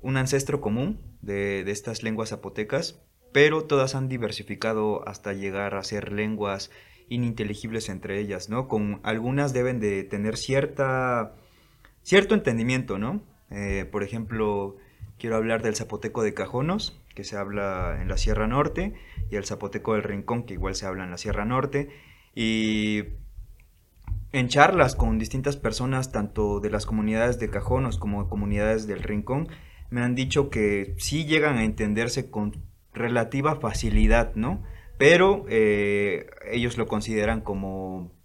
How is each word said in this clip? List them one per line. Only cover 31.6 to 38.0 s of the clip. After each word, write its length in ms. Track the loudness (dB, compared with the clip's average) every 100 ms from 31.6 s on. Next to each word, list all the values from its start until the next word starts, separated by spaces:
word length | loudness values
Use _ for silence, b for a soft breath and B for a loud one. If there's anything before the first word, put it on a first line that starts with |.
entenderse 640 | 0 0 0 0 0 -2 -4
con 340 | -4 -4 -6 -14 -18 _
relativa 640 | -4 0 0 0 0 0 0
facilidad, 800 | -2 -2 2 6 8 8 4 0
¿no? 280 | -2 -2 B B B 6
Pero, 460 | 8 10 8 4 2
eh, 800 | 4 6 6 4 2 2 0 -6 -16 -6
ellos 260 | -2 0 -2
lo 100 | -2
consideran 540 | -2 0 0 2 0
como 680 | -2 -4 -4 -6 -6 -8